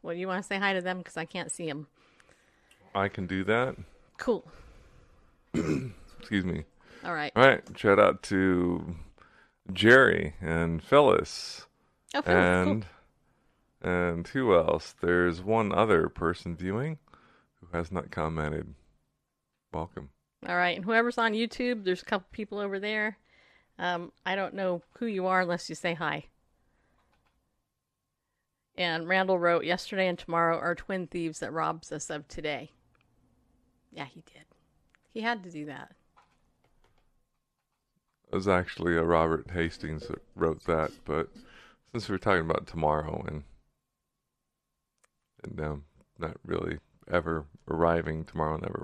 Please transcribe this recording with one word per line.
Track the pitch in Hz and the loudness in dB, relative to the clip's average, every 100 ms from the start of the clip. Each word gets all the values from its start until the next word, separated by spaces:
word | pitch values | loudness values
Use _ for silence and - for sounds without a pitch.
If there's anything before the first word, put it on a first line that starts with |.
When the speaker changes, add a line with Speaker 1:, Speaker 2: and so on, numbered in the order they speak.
Speaker 1:
Well, | 170 170 | -8 -6
you | 185 | -4
wanna | 185 | -6
say | 190 196 | -4 -2
hi | 196 | 0
to | 190 | 0
them? | 180 180 | -2 -6
'Cause | - - | -8 -10
I | 165 | -8
can't | 185 - | -8 -10
see | - 165 | -8 -8
'em. | 147 151 _ _ _ _ _ _ _ _ _ _ 98 | -8 -12 _ _ _ _ _ _ _ _ _ _ 0
Speaker 2:
I | 101 | 0
can | - 90 | -2 -4
do | 95 | -2
that. | 95 113 131 - 95 - _ - | 2 2 2 -4 -16 -20 _ -8
Speaker 1:
Cool. | - 202 - - - - - - - | -2 -2 -4 -20 -20 -20 -20 -20 -20
Speaker 2:
<clears throat> | - _ _ _ | -20 _ _ _
Excuse | 165 160 95 123 - - - - 104 90 | -4 0 -2 -4 -12 -20 -20 -4 -2 -2
me. | 80 76 _ - - | -4 -8 _ -20 -14
Speaker 1:
All | 170 | -8
right. | 165 151 - | -6 -2 6
Speaker 2:
All | 135 | 8
right. | 123 - - | 6 -2 -2
Shout | 107 98 | 4 8
out | 101 92 | 6 4
to | - 98 95 90 87 87 82 82 - _ - _ _ _ - | -2 2 4 4 2 -2 -6 -12 -14 _ -20 _ _ _ -12
Jerry | 92 104 131 127 85 78 - | 4 8 10 10 4 -2 -6
and | 80 82 85 82 | -2 0 0 -2
Phyllis. | - 139 139 50 - - - - - _ _ _ _ 285 | 4 6 8 4 2 -10 -12 -14 -20 _ _ _ _ -4
Speaker 1:
Oh, | |
Phyllis, | 90 90 | 2 4
Speaker 2:
And, | 90 90 92 104 98 - _ _ _ _ _ _ _ _ | 6 4 2 -2 -6 -18 _ _ _ _ _ _ _ _
Speaker 1:
cool. | 90 | -2
Speaker 2:
and | 90 87 85 85 | 0 0 -2 -4
who | 139 123 90 | -2 4 6
else? | 78 82 - - | 6 0 -2 -4
There's | 87 87 87 82 | 2 4 4 0
one | 92 110 104 | 0 2 2
other | 85 110 87 82 | 2 4 4 2
person | - 82 87 87 82 | -2 -4 -2 -8 -8
viewing | 90 104 151 151 _ - _ _ _ _ | -4 -4 -4 -8 _ -20 _ _ _ _
who | 87 85 | -8 -6
has | 82 | -4
not | 92 - | -6 -6
commented. | - 80 80 76 76 - 76 _ _ _ _ _ _ _ _ _ | -4 -2 -2 -2 -4 -8 -18 _ _ _ _ _ _ _ _ _
Welcome. | 80 82 - 71 _ _ _ - | -8 -8 -10 -16 _ _ _ -4
Speaker 1:
All | 180 | 0
right. | 180 175 | 0 -2
And | 190 | 0
whoever's | 226 240 240 | 0 0 0
on | 226 | -2
YouTube, | 214 226 - 247 240 | 0 -4 -4 -4 -2
there's | 190 180 | -2 -4
a | - | -2
couple | 202 - | -6 -6
people | - 208 208 | -12 -10 -6
over | 202 196 | -6 -6
there. | 208 214 214 202 _ _ _ _ _ - | -6 -4 -4 -6 _ _ _ _ _ -6
Um, | 175 175 175 _ - | -4 -4 -6 _ -6
I | 196 | -4
don't | 190 196 | -4 -4
know | 190 175 _ - | -4 -4 _ -8
who | 233 | -6
you | 196 185 | -2 0
are | 185 | 2
unless | 180 170 - | 0 -4 -6
you | 160 | -6
say | 175 | -6
hi. | 165 160 147 - _ _ _ _ _ _ _ _ _ _ _ _ _ _ _ _ _ _ _ _ _ _ _ _ - | -4 -4 -6 -10 _ _ _ _ _ _ _ _ _ _ _ _ _ _ _ _ _ _ _ _ _ _ _ _ -4
And | 175 165 165 | -2 -2 2
Randall | 190 190 185 | 2 4 4
wrote, | 170 170 - | 4 2 2
"Yesterday | 180 - 196 190 | -4 -2 0 0
and | 175 | -2
tomorrow | - 170 165 165 | -2 2 2 2
are | 170 | -2
twin | 175 - 190 175 | -4 -6 -6 -6
thieves | 175 165 156 | -6 -6 -6
that | - | -6
robs | 160 160 160 - | -2 -2 -4 -8
us | 156 - | -12 -8
of | 151 143 | -10 -10
today." | - 151 135 147 _ _ _ _ _ _ _ _ _ _ _ _ | -8 -6 -8 -10 _ _ _ _ _ _ _ _ _ _ _ _
Yeah, | - 139 | -16 -14
he | - | -16
did. | - - - _ _ _ _ _ _ | -20 -20 -20 _ _ _ _ _ _
He | 220 | -6
had | 220 233 | -4 -4
to | 180 | -8
do | 160 147 | -12 -12
that. | 131 - _ _ _ _ _ _ _ _ _ _ _ _ _ _ _ _ _ _ _ _ _ _ _ _ | -12 -16 _ _ _ _ _ _ _ _ _ _ _ _ _ _ _ _ _ _ _ _ _ _ _ _
Speaker 2:
It | 95 | -2
was | 95 | 2
actually, | 90 90 - 85 82 | 2 2 -4 0 2
uh, | |
Robert | 82 85 82 80 - | 4 4 4 0 -2
Hastings | 87 82 - 76 78 - | -2 -2 -4 -10 -8 -8
that | - _ - | -12 _ -2
wrote | 82 78 - | -2 -2 -2
that, | 82 78 - | 0 0 -6
but | - 76 - - - - - _ _ | -6 -4 -4 -10 -20 -20 -20 _ _
since | 117 104 | -10 -4
we're | 95 | -2
talking | 110 92 80 | 2 2 2
about | 82 - | -2 -4
tomorrow | 82 78 76 78 80 - | -2 2 2 -2 -6 -6
and | 78 - - _ _ _ _ _ _ _ _ _ _ _ _ _ _ _ _ _ _ | -10 -12 -20 _ _ _ _ _ _ _ _ _ _ _ _ _ _ _ _ _ _
and, | - - | -14 -8
um, | 76 73 71 _ _ - | -6 -8 -12 _ _ -10
not | 80 - 85 | -10 -10 -6
really | 85 85 76 _ _ - | -4 -4 -8 _ _ -2
ever | 87 80 80 76 - - | -2 0 -4 -6 -18 -6
arriving, | 80 85 85 78 78 80 | 2 4 4 0 -6 -8
tomorrow | 80 78 78 | -4 -2 -2
never | - 85 | -6 -6